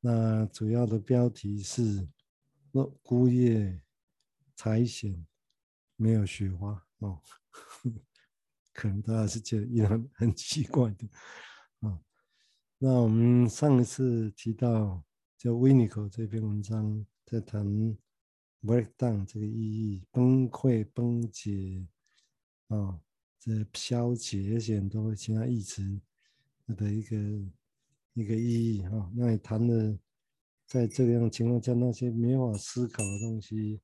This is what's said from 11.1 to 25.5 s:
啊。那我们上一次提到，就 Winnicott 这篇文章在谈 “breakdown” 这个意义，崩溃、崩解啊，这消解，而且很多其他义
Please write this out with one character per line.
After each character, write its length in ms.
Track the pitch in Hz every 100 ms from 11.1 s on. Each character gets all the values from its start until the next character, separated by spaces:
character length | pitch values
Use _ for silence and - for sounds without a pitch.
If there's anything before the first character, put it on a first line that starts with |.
| - - - - - _ _
啊。 200 | 110 87 _ _ _ _ _ _ _ _
那 120 | 131 127
我 80 | 113
们 400 | 113 120 123 120
上 320 | - 151 131
一 40 |
次 460 | 120 - 131 117 110
提 240 | - -
到， 500 | 107 123 113 104 92 - _ _ _
就 220 | 123 117
Winnicott 500 | 131 135 110 107 104
这 180 | 98 110
篇 120 | 110
文 220 | 110 104
章 420 | 98 110 107 107 104 _
在 160 | _ 117
谈 260 | 104 107 101 104 113 107 _ _ _ _ _ _
“breakdown” 640 | 101 120 107 _ 123 107 98
这 140 | 107
个 40 |
意 140 | 107 113
义， 440 | 110 107 110 98 90
崩 360 | - 127 131 127
溃、 400 | - 135 117 104
崩 340 | - 120 120 117
解 560 | - 104 98 95 92 90 _ _ _ _ _ _ _ _
啊， 320 | 107 98 87 _ _ _ _
这 260 | - 110 107
消 400 | - - 120 120
解， 400 | 120 - 98 98
而 60 | 113
且 160 | 110 107
很 120 | 98
多 240 | 107 110
其 220 | 107 -
他 100 | 110
义 160 | 120